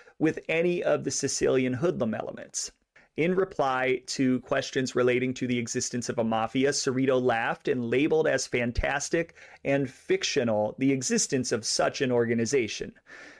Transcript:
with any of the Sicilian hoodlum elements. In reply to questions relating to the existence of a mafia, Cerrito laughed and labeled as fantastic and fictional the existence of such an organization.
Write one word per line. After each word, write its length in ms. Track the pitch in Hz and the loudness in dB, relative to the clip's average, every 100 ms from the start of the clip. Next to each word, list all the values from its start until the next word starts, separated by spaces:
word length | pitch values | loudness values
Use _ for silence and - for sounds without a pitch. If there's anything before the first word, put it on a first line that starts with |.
| - - | -18 -2
with 200 | 156 - - | -2 0 -2
any 340 | 165 175 175 | 0 0 0
of 220 | 147 147 | 0 0
the 60 | 139 | 0
Sicilian 640 | - 135 - 139 131 127 | -2 -2 0 2 4 2
hoodlum 400 | 123 175 139 113 | 0 0 0 -2
elements. 580 | 107 - - - - - - _ _ _ - | -4 -6 -10 -12 -10 -10 -12 _ _ _ -2
In 180 | 165 | 0
reply 680 | 185 185 - 135 127 131 127 - | 2 0 0 0 2 2 0 -2
to 320 | - 131 127 | 0 2 2
questions 520 | - 135 - 135 127 | 0 -2 -2 -2 0
relating 400 | 127 123 123 127 | 2 2 2 0
to 140 | 127 123 | -2 -2
the 100 | 120 | -2
existence 500 | 117 127 - 123 120 | -2 -4 -4 -4 -4
of 120 | 120 | -2
a 20 | |
mafia, 480 | 113 110 110 135 139 | 0 0 0 0 0
Cerrito 500 | 139 139 131 135 131 | 0 -2 0 2 2
laughed 460 | 123 113 127 170 160 | 2 2 0 -2 -2
and 240 | 127 117 | -2 0
labeled 380 | 127 151 160 151 | 2 2 2 2
as 180 | 131 - | 0 0
fantastic 880 | 123 120 117 139 139 - 170 165 - - - | -2 0 0 0 -2 -2 -2 -4 -10 -20 -8
and 260 | 139 139 131 | 0 0 0
fictional 840 | - - 190 - 139 120 107 104 - | -6 -2 -2 0 0 2 2 0 0
the 140 | 135 | 0
existence 580 | 135 127 233 - 131 123 | 0 0 -2 0 -2 -2
of 140 | 117 | -2
such 360 | - - 151 - | -2 -2 -2 0
an 120 | 127 | 0
organization. 800 | 120 117 117 113 135 107 - - - - - - | 2 2 0 2 0 0 -4 -10 -14 -20 -20 -20